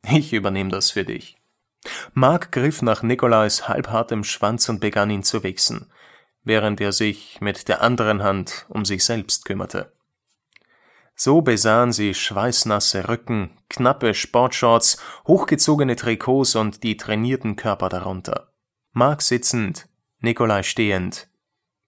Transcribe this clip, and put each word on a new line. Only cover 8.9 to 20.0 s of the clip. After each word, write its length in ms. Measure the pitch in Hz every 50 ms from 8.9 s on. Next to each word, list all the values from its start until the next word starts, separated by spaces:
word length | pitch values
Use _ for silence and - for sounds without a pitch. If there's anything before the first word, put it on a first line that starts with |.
| 101 90 -
selbst 400 | - 117 113 95 - - - -
kümmerte. 480 | - 98 98 95 101 - 98 98 - _ _ _ _ _ _ _ _ _ _ _ _ _ _ _ _ _ _ _ _ _ _ _ _ _
So 280 | - - 131 143 170
besahen 500 | 156 131 117 104 - 113 107 117 123 123
sie 220 | 113 104 104 101 92
schweißnasse 920 | - - - 104 98 107 123 117 - - 113 107 104 - - - 98 90 -
Rücken, 420 | 117 117 - - 117 107 98 85 - _ _ _
knappe 460 | - - 123 123 143 143 135 113 101
Sportshorts, 840 | - - - - 120 123 127 - - - 117 117 117 110 - - - - - - - _ -
hochgezogene 680 | 170 190 - - 156 147 - - 151 143 143 131 120
Trikots 580 | - - 117 113 - - - 127 135 135 117 -
und 280 | 113 110 107 98 -
die 140 | - 113 107
trainierten 600 | - - - 107 107 113 123 131 131 - 110 101
Körper 340 | - - 113 101 - 92 92
darunter. 640 | - 90 90 95 95 95 92 - - - - _ _ _ _ _ _ _ _ _
Mark 280 | _ 120 120 139 151 147
sitzend, 680 | - - 123 120 123 - - 120 107 95 82 - - - _ _